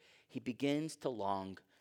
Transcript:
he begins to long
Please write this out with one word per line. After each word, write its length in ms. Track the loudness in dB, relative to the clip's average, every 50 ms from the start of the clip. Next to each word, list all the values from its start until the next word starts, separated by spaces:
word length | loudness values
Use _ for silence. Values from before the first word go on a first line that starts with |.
| -14 -20 -20 -20 _ -10
he 100 | -10 -6
begins 560 | -4 -4 -2 2 2 4 4 2 0 -2 -4 -2
to 100 | -2 -2
long 500 | 0 0 2 2 2 2 0 -4 -8 -10 -14 _ _ _